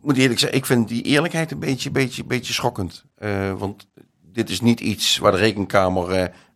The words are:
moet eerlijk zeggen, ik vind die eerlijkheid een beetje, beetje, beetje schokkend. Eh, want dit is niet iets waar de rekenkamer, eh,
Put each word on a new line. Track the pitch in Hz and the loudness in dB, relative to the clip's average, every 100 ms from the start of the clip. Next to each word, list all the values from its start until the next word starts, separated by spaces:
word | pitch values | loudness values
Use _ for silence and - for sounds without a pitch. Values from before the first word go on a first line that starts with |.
moet | 147 131 | 0 4
eerlijk | 127 117 | 4 2
zeggen, | - 127 | 0 0
ik | 131 | 2
vind | 123 110 | 2 2
die | 117 | -2
eerlijkheid | - 147 170 165 160 | 0 2 2 -2 -4
een | 143 | -4
beetje, | 139 131 143 | -4 -4 -2
beetje, | 139 127 - | -2 -2 -4
beetje | - 127 123 | -6 -6 -4
schokkend. | 120 123 - 87 - _ - | -4 -4 -4 -8 -8 _ -10
Eh, | 104 98 98 | -6 -2 -2
want | 98 101 101 - - _ _ | -4 -6 -8 -18 -20 _ _
dit | _ 113 104 | _ -6 -4
is | 90 | 0
niet | 117 117 | 2 2
iets | - 101 - - | 0 -2 -2 2
waar | 104 | 2
de | 92 | 4
rekenkamer, | 107 101 92 101 92 92 87 | 2 2 0 2 2 0 0
eh, | 92 87 - _ | 0 -2 -6 _